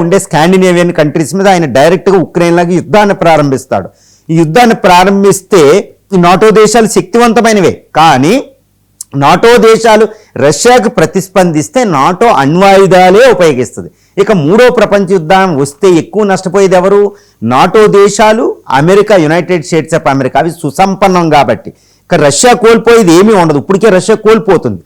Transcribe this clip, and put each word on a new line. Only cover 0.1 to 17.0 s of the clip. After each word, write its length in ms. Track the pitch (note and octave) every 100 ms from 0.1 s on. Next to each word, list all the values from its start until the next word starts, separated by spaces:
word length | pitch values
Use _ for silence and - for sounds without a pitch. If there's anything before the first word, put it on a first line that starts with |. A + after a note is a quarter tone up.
| F#3+
స్కాండినేవియన్ 720 | - D3 E3+ F#3+ F#3 F3 F3
కంట్రీస్ 420 | E3 D3+ D#3+ C#3
మీద 140 | F#3+ G3
ఆయన 160 | F#3
డైరెక్ట్గా 540 | D3+ B2 D#3 F#3 G3+ F#3+
ఉక్రెయిన్ 380 | D3 F3 E3+ F3
లాగా 140 | E3+
యుద్ధాన్ని 440 | F3+ - G#3 G#3
ప్రారంభిస్తాడు. 760 | F#3 E3+ D#3 D3 C3 - G#2 F2 _ _ _ -
ఈ 80 | E3
యుద్ధాన్ని 360 | D#3 A#3+ A#3+
ప్రారంభిస్తే 1160 | - G3 F3+ F#3+ G3 G3 F#3 - F#3+ C#3 F#3+ - _ -
ఈ 20 | F#3+
నాటో 340 | F3 F#3 A3
దేశాలు 360 | G#3+ G#3+ A#3 A3
శక్తివంతమైనవే, 960 | F#3+ - A#3 A#3 A3+ A3+ G#3 D#3 - _ D3+
కానీ 480 | D#3+ C3 D3 C4 - _ _ _ _ - - C#3
నాటో 400 | C#3+ F3+ A#3 A#3+
దేశాలు 520 | A3+ A3+ A3+ G#3+ G#3+ - _ -
రష్యాకు 520 | C#3 D#3+ A#3 B3 G#3
ప్రతిస్పందిస్తే 960 | G#3 D#3+ F#3+ F3+ G3 F3+ D3+ D3+ C4
నాటో 420 | A3+ C#3+ D3+ F#3 A#3
అణ్వాయుధాలే 1040 | D#3 C#3 F3 G3 F#3+ F#3+ F#3 F#3 G3 C4
ఉపయోగిస్తుంది. 600 | F3+ E3 B2 A#2+ - E2+ _ _ -
ఇక 140 | G3+
మూడో 380 | F#3+ C#3+ A3 B3
ప్రపంచ 420 | A3 G3+ G3+ F3+
యుద్ధం 440 | F#3+ D#3 F#3 F#3+ C3+
వస్తే 340 | C#3+ - F#3+
ఎక్కువ 340 | E3 - G3+
నష్టపోయేది 520 | G3+ F#3 F#3 G3+ F#3+ F#3
ఎవరు? 360 | F#3 G3+